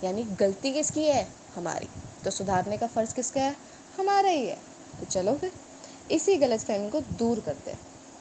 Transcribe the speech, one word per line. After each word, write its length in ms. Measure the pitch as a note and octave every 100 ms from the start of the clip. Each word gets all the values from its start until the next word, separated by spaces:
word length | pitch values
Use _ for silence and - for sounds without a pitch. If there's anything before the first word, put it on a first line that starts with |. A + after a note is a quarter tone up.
| F#3
यानी 180 | G3
गलती 500 | A3+ F#3 G3+ G3 C4+
किसकी 320 | C4+ D4 - D4+
है? 240 | C4+ F#3+ - - F#3+
हमारी। 340 | F3 D3+ - - - - F#3+
तो 60 |
सुधारने 460 | F#3+ F#3+ F#3 F#3 G#3+
का 100 | A#3
फ़र्ज़ 280 | A#3 A3+ -
किसका 260 | B3 -
है? 160 | C4+ C#4+ - - - -
हमारा 300 | F#4+ G4+ G4
ही 180 | E4 A3
है। 100 | - - - - -
तो 40 | F#3
चलो 300 | G3 F#3 C#4+
फिर 180 | F#4 - - - - - -
इसी 260 | D#4 D#4 F#4+
गलतफहमी 540 | C4+ A3+ - G#3 G#3
को 100 | D4
दूर 400 | D4 - A#3 A#3
करते 300 | G#3 C#3+ -
हैं। 100 | - - - - -